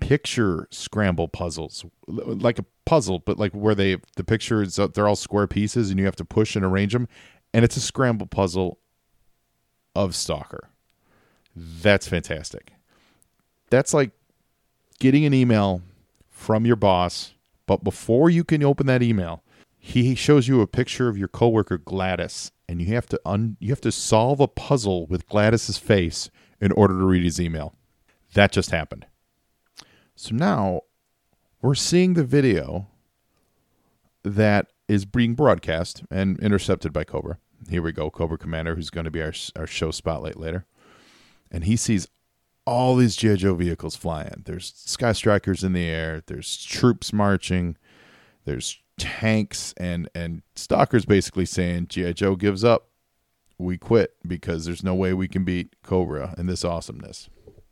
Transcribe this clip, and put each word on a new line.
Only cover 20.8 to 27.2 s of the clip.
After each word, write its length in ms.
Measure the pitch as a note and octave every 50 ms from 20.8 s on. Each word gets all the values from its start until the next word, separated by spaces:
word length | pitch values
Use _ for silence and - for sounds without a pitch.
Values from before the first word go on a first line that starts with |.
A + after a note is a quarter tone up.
| A#2 - - - B2+ A#2+
of 100 | G#2 G2
your 80 | F#2+
coworker 520 | - - - A#2 A#2+ A2+ A2 G2 - F#2 D#2+
Gladys, 760 | - - F#2 F#2+ F#2 F#2 F2+ F2 E2+ - - - - - _ _ _ -
and 120 | F2 E2+
you 140 | E2+ G2 A2+
have 120 | B2+ -
to 140 | - - - -
un-, 300 | E2 G2+ G#2 A2+ A2+ G2+ -
you 120 | - G2+
have 100 | C#3 -
to 100 | - A#2
solve 480 | - - - - A2+ A2 A2+ C3 C#3+ C3+
a 80 | C#3+
puzzle 600 | - - - - - D3 B2+ A2 G2+ F#2 F2 E2
with 220 | D#2 F#2 F2 - _
Gladys's 500 | G2 G#2 G#2 A2 A#2 A2 - - F#2+ -
face 520 | - - G#2+ G2 F2 E2 - - - - _ _ _ _ _ -
in 100 | G#2 F#2+
order 260 | - - G2+ F#2+ F#2
to 80 | F#2 F#2+
read 200 | F#2+ F#2 F2+